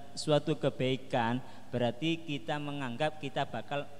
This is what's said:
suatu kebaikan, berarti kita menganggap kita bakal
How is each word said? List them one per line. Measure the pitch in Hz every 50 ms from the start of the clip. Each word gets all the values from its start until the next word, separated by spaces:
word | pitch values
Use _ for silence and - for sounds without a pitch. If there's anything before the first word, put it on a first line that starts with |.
| - -
suatu | - - - 156 147 147 147 160
kebaikan, | 151 - - 135 - - 131 131 135 127 - - - 123 113 117 123 131 - - - - - -
berarti | - 120 120 117 117 - 160 165 165 160
kita | - 156 143 135 - 165 151 147
menganggap | 147 143 143 143 135 123 117 123 151 156 156
kita | - 143 135 - 151 139 -
bakal | - 113 - - 143 143 - - -